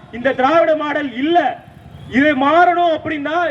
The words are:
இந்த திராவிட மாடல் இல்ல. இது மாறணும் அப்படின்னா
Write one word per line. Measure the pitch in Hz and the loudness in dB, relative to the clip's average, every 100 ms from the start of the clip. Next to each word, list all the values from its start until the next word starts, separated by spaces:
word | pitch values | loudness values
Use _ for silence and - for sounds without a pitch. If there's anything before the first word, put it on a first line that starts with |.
| - 226 | -18 -6
இந்த | 254 262 | -4 0
திராவிட | 262 330 330 311 | 2 2 2 0
மாடல் | 294 294 285 226 | -2 -4 -6 -4
இல்ல. | 294 349 269 - - - - - - 214 | 0 0 0 -6 -16 -20 -20 -20 -4 0
இது | 302 269 | 2 2
மாறணும் | 277 320 359 349 349 311 | 2 4 4 4 0 -2
அப்படின்னா | 311 311 285 330 330 | -4 -6 -4 -2 -4